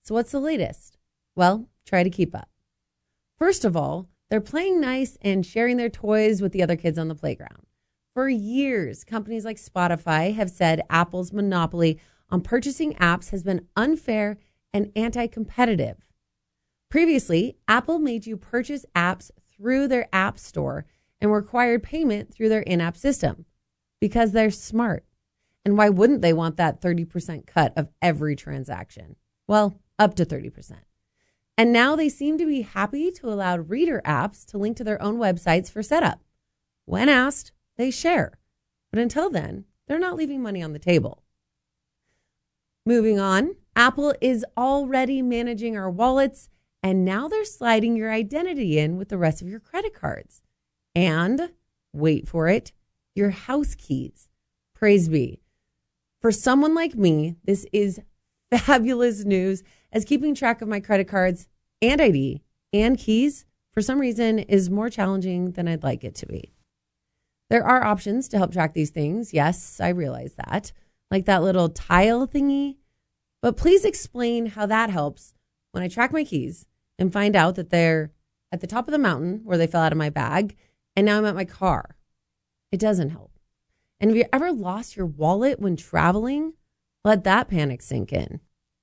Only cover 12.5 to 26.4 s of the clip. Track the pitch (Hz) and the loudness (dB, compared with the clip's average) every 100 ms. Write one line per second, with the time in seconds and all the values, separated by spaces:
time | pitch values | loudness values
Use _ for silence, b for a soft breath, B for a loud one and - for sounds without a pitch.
12.5 | 247 269 262 302 - 170 175 - 196 180 | -2 -2 -4 -4 0 0 0 -4 -8 -4
13.5 | 175 - - 262 311 - 220 208 208 _ | -4 -4 -2 0 0 -2 -2 -2 -6 _
14.5 | _ _ 202 208 214 233 240 233 226 214 | _ _ -4 -4 -2 -4 -4 -6 -6 -8
15.5 | - 247 185 113 98 _ _ _ _ _ | 0 0 0 -2 -8 _ _ _ _ _
16.5 | _ _ _ - 302 330 277 - 165 233 | _ _ _ -2 2 4 2 2 0 0
17.5 | - - 226 247 330 294 233 226 202 - | -4 0 0 0 -2 -2 -4 -8 -12 -6
18.5 | 240 247 285 - 175 175 185 - _ _ | -4 -4 -8 -6 -2 0 -2 -10 _ _
19.5 | _ 214 262 277 254 - 190 196 - - | _ -2 0 2 0 0 -2 -2 -4 -10
20.5 | 160 139 143 151 _ _ - 208 214 208 | -6 -6 -6 -12 _ _ -4 0 0 0
21.5 | 247 240 233 - 320 302 208 220 - 220 | 0 2 0 -2 -2 0 -2 -6 -2 0
22.5 | 220 - 175 170 170 277 - 151 - - | 0 0 -2 -2 -2 -2 0 -2 -4 -14
23.5 | _ _ _ _ - 208 233 226 220 220 | _ _ _ _ -4 -2 2 2 4 2
24.5 | 202 - 220 240 - - _ _ _ _ | 0 -4 -2 0 -2 -8 _ _ _ _
25.5 | _ 202 202 208 185 226 285 170 160 | _ 0 4 6 6 4 4 4 2